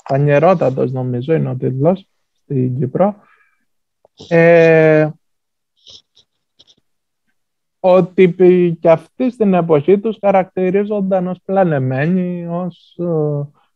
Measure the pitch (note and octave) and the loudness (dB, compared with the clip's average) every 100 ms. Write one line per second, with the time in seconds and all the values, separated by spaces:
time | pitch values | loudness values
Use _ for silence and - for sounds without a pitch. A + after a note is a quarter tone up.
0 | - C#3 D3 C#3+ E3 F3 C3+ C3 C3 B2+ | -6 -2 2 2 2 2 -2 -2 -4 -6
1 | B2+ B2 C3 D#3+ C3 C3 C3 C3 D#3 F#3+ | -6 -6 -4 -4 -4 -4 -6 -2 -2 -2
2 | - _ _ _ - C3+ B2+ B2+ D#3+ - | -6 _ _ _ -8 -4 -4 -4 -4 -2
3 | G3+ G3+ _ _ _ _ _ _ _ _ | -2 -4 _ _ _ _ _ _ _ _
4 | _ - - E3+ E3 E3+ E3 D#3+ D#3 D#3 | _ -20 -2 2 4 6 4 4 4 2
5 | D#3 - _ _ _ _ _ _ - - | 0 -6 _ _ _ _ _ _ -20 -20
6 | _ _ _ _ _ _ _ _ _ _ | _ _ _ _ _ _ _ _ _ _
7 | _ _ _ _ _ _ _ _ F#3 F#3 | _ _ _ _ _ _ _ _ 2 2
8 | F3+ - F#3 F3+ F3+ F3+ F3 E3 E3+ D#3+ | 2 2 2 4 4 4 2 0 2 0
9 | - - B3+ A#3+ G3+ F3+ E3 D3 D3 G3+ | -2 -6 -6 -2 0 0 2 0 2 0
10 | A3 G#3 G3+ F#3+ F#3 F#3 F#3 G3 G#3 G#3 | -2 -4 0 0 -2 -4 -2 -2 -4 -4
11 | F#3+ F#3+ F3+ F3+ - F#3+ F3+ C#3+ B2+ C3 | -4 -4 -4 -8 -4 -2 0 0 -2 -2
12 | D#3 F#3 F3+ F3 E3+ E3+ F3+ F3+ _ - | -2 -2 -4 -8 -8 -8 -8 -12 _ -10
13 | F3 D#3 D3+ D3 C#3+ _ _ | -6 -4 -4 -6 -10 _ _